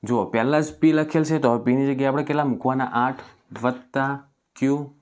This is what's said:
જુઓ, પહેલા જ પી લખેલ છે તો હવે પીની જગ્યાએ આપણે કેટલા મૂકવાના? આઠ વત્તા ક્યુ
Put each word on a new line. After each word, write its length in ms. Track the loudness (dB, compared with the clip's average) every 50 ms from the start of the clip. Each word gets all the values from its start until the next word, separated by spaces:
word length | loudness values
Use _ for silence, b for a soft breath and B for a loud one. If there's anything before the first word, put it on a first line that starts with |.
| -2
જુઓ, 240 | 0 0 0 0
પહેલા 340 | 0 0 0 0 2 2 2
જ 140 | 0 -2 -4 2
પી 120 | 2 4 4
લખેલ 320 | 4 0 0 0 0 0
છે 140 | 0 0 2
તો 160 | 2 2 2
હવે 100 | 2 2
પીની 220 | 2 2 2 2
જગ્યાએ 240 | 0 0 0 0 0
આપણે 160 | 0 0 -2 -2
કેટલા 160 | -2 -2 0 0
મૂકવાના? 400 | -2 -2 0 -2 0 0 -2 -2 -2 0 0
આઠ 200 | -2 -2 -6 -14 -20 -20 _ _ _ -14 -4 -4
વત્તા 480 | -2 -4 -4 -10 _ -4 -2 -2 -2 -4 -8 -10 _ _ _ _ _ _
ક્યુ 200 | -2 0 0 0 0 -4 -8 -14 _